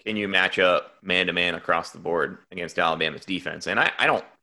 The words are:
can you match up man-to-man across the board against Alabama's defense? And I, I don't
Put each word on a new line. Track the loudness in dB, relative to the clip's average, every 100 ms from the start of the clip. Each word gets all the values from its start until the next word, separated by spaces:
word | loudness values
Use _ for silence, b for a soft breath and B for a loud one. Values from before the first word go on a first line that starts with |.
can | -6 -4
you | 0
match | 2 2 4
up | 4 4 0 _
man-to-man | -2 0 2 0 0
across | -2 -2 -2 -2
the | -8
board | -2 0 -2 -6 _
against | -12 -8 -2
Alabama's | 0 0 -2 -4 -6
defense? | -6 -6 -8 -4
And | 0
I, | 0 2
I | 0
don't | 0 -2 _